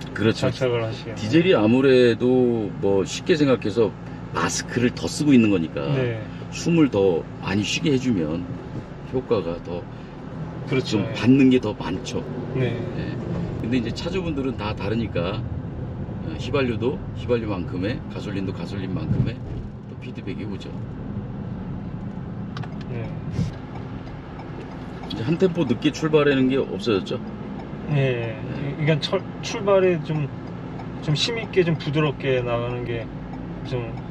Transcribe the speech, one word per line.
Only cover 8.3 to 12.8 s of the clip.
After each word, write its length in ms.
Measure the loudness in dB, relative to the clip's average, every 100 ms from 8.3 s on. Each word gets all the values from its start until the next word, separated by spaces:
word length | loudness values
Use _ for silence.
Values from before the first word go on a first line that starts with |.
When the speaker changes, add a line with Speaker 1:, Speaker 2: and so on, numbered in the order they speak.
| -2 -4 -8 -10 -10 -10 -12 -6
Speaker 1:
효과가 500 | -4 0 0 0 -4
더 180 | -6 -8 -8 -12 -14 -14 -12 -10 -8 -8 -2
Speaker 2:
그렇죠. 300 | -2 0 0
Speaker 1:
좀 100 | 0
Speaker 2:
예. 40 |
Speaker 1:
받는 360 | 2 6 8 8
게 100 | 6
더 120 | 2
많죠. 500 | -4 -4 -6 -4 -6 -6 -8 -4 -2
Speaker 2:
네. 220 | -2 -2